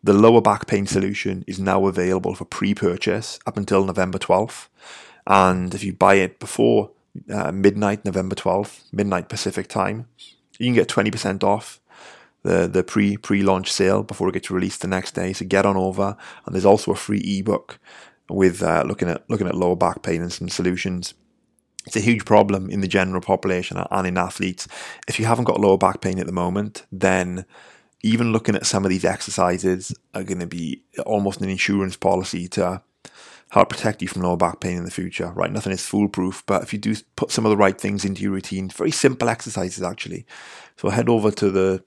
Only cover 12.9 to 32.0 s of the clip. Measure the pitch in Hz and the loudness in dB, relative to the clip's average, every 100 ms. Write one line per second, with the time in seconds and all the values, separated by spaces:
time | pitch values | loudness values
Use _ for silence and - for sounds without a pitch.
12.9 | 107 101 104 - 101 98 95 92 - 95 | 0 0 0 -2 0 2 0 -2 0 2
13.9 | 101 104 101 92 87 - 92 92 - 95 | 2 -2 -4 -4 -4 -4 -4 -4 -4 -4
14.9 | 95 90 - 90 92 92 98 101 95 92 | -4 -4 -6 -6 -6 -2 2 2 2 -2
15.9 | 92 98 101 - - - 92 98 107 - | -2 -4 -4 -18 -18 -6 2 6 6 2
16.9 | 95 - 101 - 98 98 - - - - | -4 -2 -4 -2 -2 -2 -2 -4 -20 -20
17.9 | - - _ _ 95 92 90 85 80 65 | -20 -20 _ _ 4 4 4 0 0 0
18.9 | - 87 80 - 110 92 - 90 90 92 | -2 -2 -4 -4 -4 -2 0 0 2 0
19.9 | - - 82 87 - 90 - 87 92 95 | 0 -4 -4 -4 -8 -8 -2 -2 -2 -4
20.9 | 90 87 - _ _ _ _ _ - - | -6 -8 -14 _ _ _ _ _ -20 -6
21.9 | 113 107 117 - 107 101 98 92 101 95 | 0 2 2 6 6 6 0 -2 -4 0
22.9 | 98 92 92 - 95 95 90 90 92 92 | 0 0 -2 0 0 0 -2 -4 -8 -4
23.9 | 98 92 90 90 - 95 90 - - - | -2 0 0 -2 -2 -6 -6 -14 -14 -16
24.9 | - - 113 113 117 117 - 101 95 95 | -14 -8 -4 0 2 2 2 4 4 2
25.9 | - 95 92 87 90 87 98 104 - _ | 0 -4 -4 -4 -2 -2 -2 -4 -10 _
26.9 | 95 95 92 90 90 95 - - - _ | -2 2 2 0 -6 -12 -20 -20 -20 _
27.9 | _ 110 113 117 110 113 101 - 98 98 | _ 0 2 2 0 0 -2 0 0 0
28.9 | 92 87 90 - - 90 90 92 92 - | 0 0 -2 -6 0 0 2 0 -2 -6
29.9 | - _ 95 95 90 87 85 80 64 _ | -14 _ -12 -8 -6 -6 -8 -8 -10 _
30.9 | - - 107 98 - 95 95 - 101 95 | -10 -2 0 0 -2 -4 -2 0 0 -2
31.9 | - | -2